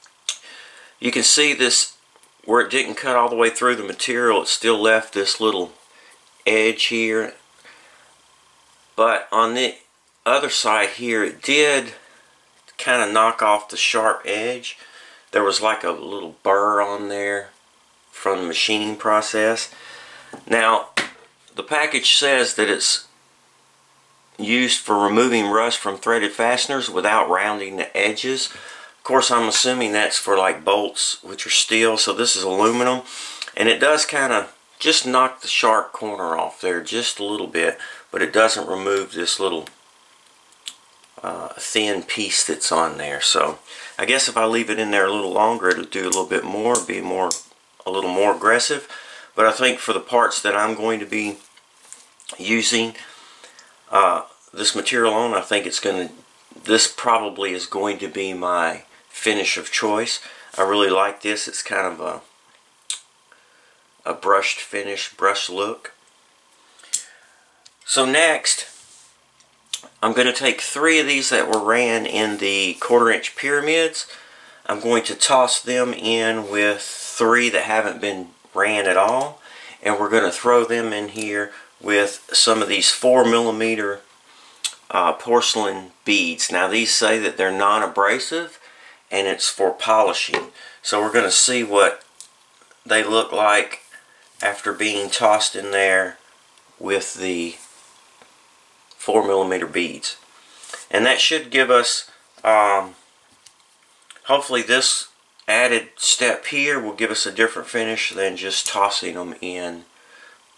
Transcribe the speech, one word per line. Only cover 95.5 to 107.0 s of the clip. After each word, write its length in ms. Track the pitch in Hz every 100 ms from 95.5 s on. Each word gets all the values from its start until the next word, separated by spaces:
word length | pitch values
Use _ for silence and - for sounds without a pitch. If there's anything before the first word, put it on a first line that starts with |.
| 101
in 160 | 98
there 460 | 98 98 95 92 - _ _ _ _ _ _
with 360 | 95 98 - -
the 400 | 92 87 85 - - - - _ _ _ - _ _ _ _ _ _ -
four 280 | - 107 101
millimeter 400 | 98 95 92 82
beads. 520 | 85 85 - - - - - - - - - -
And 140 | 101 120
that 160 | 127
should 280 | - 160 123
give 220 | 135 123
us, 400 | 123 120 - - - _ -
um, 520 | 110 107 104 98 95 90 _ _ _ _ _ _ _ _ _ _ _ - -
hopefully 360 | 139 - 123
this 460 | 107 127 - - - _ _ _ -
added 420 | 110 123 117 - -
step 500 | - - 123 - -
here 320 | 147 143 139
will 140 | 110
give 160 | 104